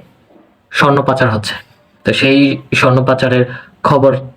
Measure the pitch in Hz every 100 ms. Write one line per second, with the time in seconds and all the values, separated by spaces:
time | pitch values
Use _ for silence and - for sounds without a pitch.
0 | - _ _ - _ _ _ - 147 139
1 | 135 127 123 110 104 - - _ _ _
2 | - 110 135 139 139 131 - - 135 127
3 | 127 127 131 123 123 - - _ - 147
4 | 135 120 -